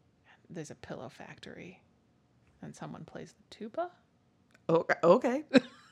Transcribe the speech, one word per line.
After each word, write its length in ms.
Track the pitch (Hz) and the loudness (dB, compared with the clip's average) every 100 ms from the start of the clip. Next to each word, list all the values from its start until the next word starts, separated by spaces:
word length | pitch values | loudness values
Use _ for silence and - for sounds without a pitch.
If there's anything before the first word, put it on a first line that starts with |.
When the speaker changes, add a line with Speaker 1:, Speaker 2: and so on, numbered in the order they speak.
| _ _ - - - | _ _ -20 -20 -16
Speaker 1:
There's 220 | 175 190 | -14 -12
a 40 | - | -14
pillow 340 | - - - | -14 -12 -14
factory, 720 | - - - - - 180 - _ _ _ _ _ _ _ _ | -16 -20 -18 -18 -18 -18 -20 _ _ _ _ _ _ _ _
and 140 | 151 143 | -18 -14
someone 300 | 156 - 165 | -14 -14 -16
plays 280 | - 170 | -16 -16
the 100 | - - - | -20 -20 -16
tuba. 360 | 214 - 349 - _ _ _ _ _ - - | -12 -8 -8 -10 _ _ _ _ _ -8 2
Speaker 2:
Okay. 260 | 165 - - | 2 2 4
Okay. 420 | 170 226 254 269 - | 6 6 4 0 4
Speaker 1:
<laughs> 120 | 262 - - - | 4 4 -12 -20